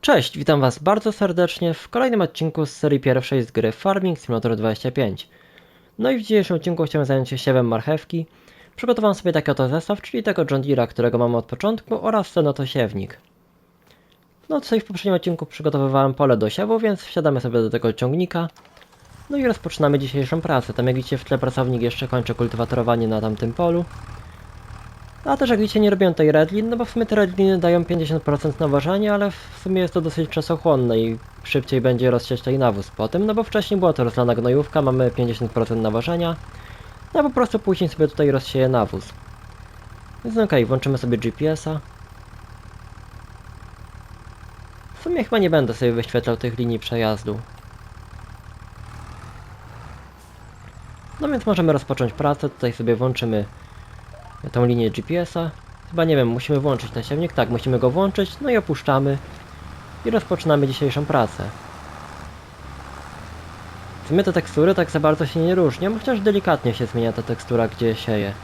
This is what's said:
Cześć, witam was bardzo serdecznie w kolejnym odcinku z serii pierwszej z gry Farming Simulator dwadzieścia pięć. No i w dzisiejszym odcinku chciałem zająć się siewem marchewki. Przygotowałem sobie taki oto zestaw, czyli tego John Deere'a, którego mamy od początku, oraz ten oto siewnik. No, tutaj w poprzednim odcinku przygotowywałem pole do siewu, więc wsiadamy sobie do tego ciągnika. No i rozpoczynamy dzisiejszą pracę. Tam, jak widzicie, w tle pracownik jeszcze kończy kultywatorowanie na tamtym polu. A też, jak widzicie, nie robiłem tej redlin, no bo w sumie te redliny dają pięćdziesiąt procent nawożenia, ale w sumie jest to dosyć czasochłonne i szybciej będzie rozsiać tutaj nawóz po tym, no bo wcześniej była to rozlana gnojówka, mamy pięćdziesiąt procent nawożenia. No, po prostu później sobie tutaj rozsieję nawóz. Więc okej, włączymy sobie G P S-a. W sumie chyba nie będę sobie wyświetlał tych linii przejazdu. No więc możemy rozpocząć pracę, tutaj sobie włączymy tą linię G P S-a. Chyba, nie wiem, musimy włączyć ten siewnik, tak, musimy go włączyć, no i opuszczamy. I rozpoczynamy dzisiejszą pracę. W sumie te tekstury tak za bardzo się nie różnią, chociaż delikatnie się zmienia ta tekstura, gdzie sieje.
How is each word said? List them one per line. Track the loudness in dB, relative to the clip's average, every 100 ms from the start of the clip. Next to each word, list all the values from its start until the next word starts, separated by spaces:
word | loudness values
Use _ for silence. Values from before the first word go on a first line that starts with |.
Cześć, | 4 4 4 -4
witam | 2 4
was | 4 2
bardzo | 2 2 0
serdecznie | 0 0 2 0 2 -2
w | -2 -4
kolejnym | 0 2 2
odcinku | 0 0 -4 -2 -4
z |
serii | 0 2 2
pierwszej | 2 2 2 -2
z | 0
gry | 0 0
Farming | 0 0 2 0 -2
Simulator | -2 -2 0 0
dwadzieścia | 0 -2 -4
pięć. | -2 -2 -2 -12 _ _ -20 _ _ _ -4
No | 0
i | 0
w |
dzisiejszym | 2 2 2 0
odcinku | 0 0
chciałem | 0 0 2
zająć | 2 0
się | -2
siewem | 2 4 4
marchewki. | 0 0 -2 -2 -6 -6 _ -20 -20 -20 -8
Przygotowałem | 0 2 2 2
sobie | 2
taki | 2 2
oto | 2 2
zestaw, | 0 -2 -6
czyli | -4 -4
tego | -2 0 2
John | 0
Deere'a, | 2 2 2
którego | 2 2 4
mamy | 2 2
od | -2
początku, | -4 -2 -2 -2 -2 0
oraz | 0 0
ten | 2 2
oto | 2 -4
siewnik. | 0 -2 -2 -8 -12 _ _ _ _ _ _ _ _ _ _ _ _ _
No, | -4
tutaj | 0 -2
w | -2
poprzednim | -6 0 0
odcinku | 0 -4 -6
przygotowywałem | -4 -2 2 2 4 4
pole | 4 4 4
do | 2
siewu, | 0 0 2
więc | 2 -2
wsiadamy | -4 0 2 2
sobie | 0 0
do | 2
tego | 0 0
ciągnika. | 0 0 0 0 -2 -6 -8 -20 -20 -20 _ -20 -20 -6
No | 0
i | 0
rozpoczynamy | 0 -4 0 2 2
dzisiejszą | 0 -2 0 -2
pracę. | 0 0 0
Tam, | -2 0
jak | 0
widzicie, | -2 -4
w | 0
tle | 0
pracownik | 0 0 0 0
jeszcze | 0 -2 -2
kończy | -2 -2 -2
kultywatorowanie | -2 0 -2 0 2 2 2
na | 0
tamtym | -2 -2 -4
polu. | 0 0 2 -2 -8 -16 -16 -18 -20 -20 -20 -18 -18 -18 -20 -20 -12 -2
A | 0
też, | 2
jak | 2
widzicie, | 2 4
nie | 4
robiłem | 6 4
tej | 6 6
redlin, | 6 4 2 -2
no | -2
bo | -2
w |
sumie | -2 0
te | 2
redliny | 2 4 4 4
dają | 4 4 2
pięćdziesiąt | -2 0 0
procent | 0 0 0 0
nawożenia, | 2 2 2 0 2
ale | 2 0
w | -2 -14 -10
sumie | -2 0
jest | 2
to | 0
dosyć | -2 -2 -2
czasochłonne | -2 -2 0 4 4 4 2
i | 2 -2 -8 -18
szybciej | -2 -2 0 2
będzie | 2 4 4
rozsiać | 2 0 -4
tutaj | 0 2
nawóz | 2 2 -6
po | -4 -2
tym, | 0 0
no |
bo | 0
wcześniej | 0 -2 0 2
była | 4
to | 4
rozlana | 2 2 2 4
gnojówka, | 4 2 2 2
mamy | 2 4 2
pięćdziesiąt | 2 -2 0 -2
procent | -2 0 0
nawożenia. | 0 0 -2 -2 -2 -4 -10 -18 -18 -18 -18 -18 -4
No, | 0
po | 2
prostu | 2 2 2
później | 0 0 0
sobie | 2 0
tutaj | 4 2
rozsieję | 2 0 2 4
nawóz. | 4 2 -2 -10 -18 -20 -20 -20 -20 -20 -20 -20 -20 -20 -12 -4
Więc | 0
okej, | 4 4 4
włączymy | 2 0 -2
sobie | 0 0
G | 0
P | -2 -2
S-a. | -2 -4 -6 -8 -18 -20 -20 -20 -20 -20 -20 -20 -20 -20 -20 -20 -20 -20 -20 -20 -20 -20 -20 -20 -20 -20 -20 -20 -20 -20 -18 -20 -20 -20
W | -12
sumie | -4 -2
chyba | 2 2
nie | 4
będę | 4 2
sobie | 2 0
wyświetlał | 0 0 -2 0 -2
tych | -2 -2
linii | -2 -2
przejazdu. | -4 -2 0 -2 -4 -8 -8 -16 -20 -20 -20 -20 -18 -18 -18 -18 -18 -20 -20 -18 -16 -16 -16 -16 -16 -16 -18 -18 -18 -18 -16 -18 -18 -20 -20 -20 -20 -20 -20 -20 -20 -20 -18 -6
No | -2
więc | 0 2
możemy | 4 4
rozpocząć | 4 2 -2 -2
pracę, | 0 0 0 -2
tutaj | -2 -4
sobie | -2 0 2
włączymy | 2 0 0 0 -2 -8 -20 -20 -20 -20 -20 -20 -20 -14 -6
tą | 2 2
linię | 4 2
G | -2
P | -4 -2
S-a. | -2 -4 -6 -8 -18 -20 -10
Chyba, | 0
nie | 4 4
wiem, | 4
musimy | 0 0 0
włączyć | 2 -2 -4
ten | -8
siewnik, | -4 -2 -2
tak, | 0 0
musimy | 0 0 2
go | 2
włączyć, | 2 0 0 -2 -2
no | 0
i | 0
opuszczamy. | 2 -4 2 2 2 0 -6 -18 -18 -18 -16 -16 -18 -8 -2
I |
rozpoczynamy | -2 0 -4 2 2 2
dzisiejszą | 0 -2 -2 0
pracę. | 2 0 -2 -10 -10 -16 -16 -16 -16 -16 -16 -16 -16 -20 -18 -16 -16 -16 -16 -16 -16 -16 -16 -16 -16 -16 -16 -16 -14
W | -2
sumie | 0
te | 2
tekstury | 0 -2 2 4 4
tak | 2
za | 2
bardzo | 2 2 0
się | 0
nie | 2 4
różnią, | 2 2 -2 -2
chociaż | -2 0
delikatnie | 2 2 2 0 0
się | -2 -2
zmienia | 0 -2
ta | -2
tekstura, | -4 -6 -2 0 0
gdzie | 0 -2 0
sieje. | -2 -2 -2 -6